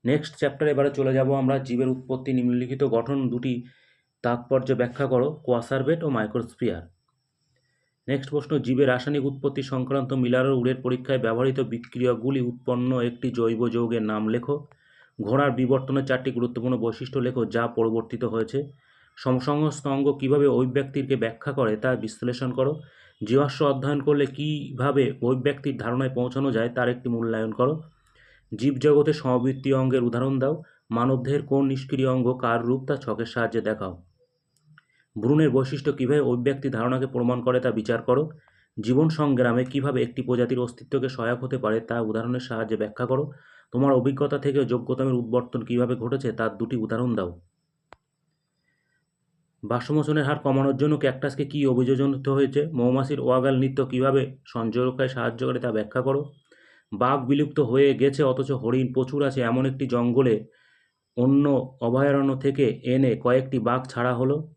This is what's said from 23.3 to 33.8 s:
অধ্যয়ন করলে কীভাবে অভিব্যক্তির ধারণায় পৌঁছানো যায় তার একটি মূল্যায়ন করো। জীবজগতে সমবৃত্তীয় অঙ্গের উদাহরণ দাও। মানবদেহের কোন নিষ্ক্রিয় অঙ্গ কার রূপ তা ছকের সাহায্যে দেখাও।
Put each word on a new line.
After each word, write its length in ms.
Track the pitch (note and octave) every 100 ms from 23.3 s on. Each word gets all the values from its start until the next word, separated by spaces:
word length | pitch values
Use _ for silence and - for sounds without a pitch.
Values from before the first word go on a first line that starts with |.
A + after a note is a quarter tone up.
| C3 C#3+ - D3
অধ্যয়ন 340 | C3 C3+ C#3+
করলে 260 | C3+ D3 C3+
কীভাবে 840 | - D3+ D3+ C#3 B2+ C#3 C#3 A#2+ -
অভিব্যক্তির 540 | A#2+ C3 C#3+ C#3 C#3+ B2
ধারণায় 340 | A2+ B2 C3+
পৌঁছানো 380 | B2+ B2 C3 C#3
যায় 160 | A2+ A#2+
তার 200 | A#2+ A#2+
একটি 200 | B2 B2
মূল্যায়ন 440 | A#2 A2+ A2+ A2
করো। 300 | A2 B2+ D#3 - _ _ _ _ _ _ A2
জীবজগতে 560 | C3 C3 D3+ D3 D3+
সমবৃত্তীয় 680 | D3 C3 B2+ B2+ C3+ C#3 C3+
অঙ্গের 240 | C3 C3
উদাহরণ 360 | A#2+ A#2 C3+ C3+
দাও। 240 | C3 D#3+ - _ _
মানবদেহের 520 | A2+ B2+ C3 B2+ D3
কোন 240 | D3 C#3 C#3
নিষ্ক্রিয় 440 | C3+ - C3 C3
অঙ্গ 220 | B2+ A#2+
কার 320 | B2 A#2 A#2
রূপ 200 | A#2 C3 C3
তা 100 | C#3
ছকের 300 | - G#2+ A2+
সাহায্যে 340 | B2 A2+ A2+
দেখাও। 420 | G2+ G#2